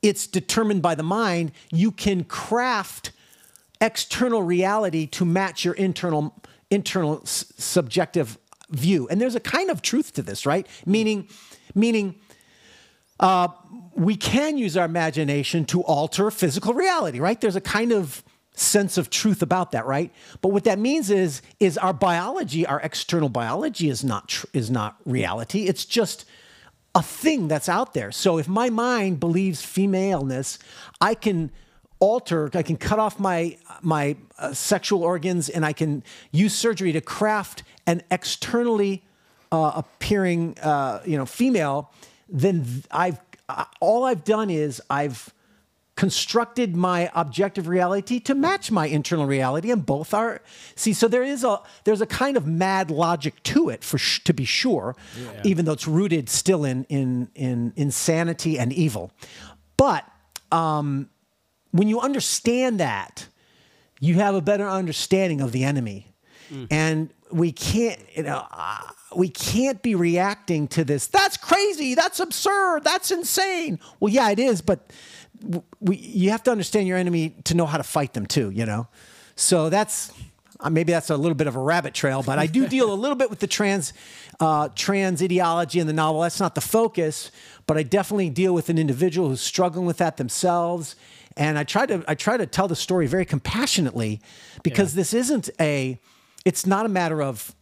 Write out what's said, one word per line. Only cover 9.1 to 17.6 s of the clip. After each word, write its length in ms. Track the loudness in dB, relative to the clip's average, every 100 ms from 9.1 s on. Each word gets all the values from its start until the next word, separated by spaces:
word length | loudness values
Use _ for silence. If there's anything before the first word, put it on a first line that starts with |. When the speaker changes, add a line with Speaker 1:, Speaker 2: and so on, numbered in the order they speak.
| 0
Speaker 1:
there's 140 | 0
a 60 | -2
kind 300 | -2 -2 0
of 120 | -2
truth 300 | -2 -2 -2
to 80 | -6
this, 240 | -8 -4 0
right? 200 | 0 -2 -10 0
Meaning, 420 | 2 2 -2 -6 -20 -20 -20 _
meaning, 400 | 2 4 2 0 -6 _ -20 _ _ -20 -20 -20 _ _ _
uh, 280 | 2 4 0 -4 -20 -20 -12
we 220 | -2 0 0
can 400 | 0 0 0 0
use 180 | -2 0
our 100 | 0
imagination 760 | 0 -2 0 -2 -2 0 -2 0
to 160 | 0
alter 480 | 2 0 0 0 -2
physical 440 | 0 -2 0 -2
reality, 460 | 0 2 2 -2 -2
right? 200 | -2 0
There's 160 | 0
a 40 | -2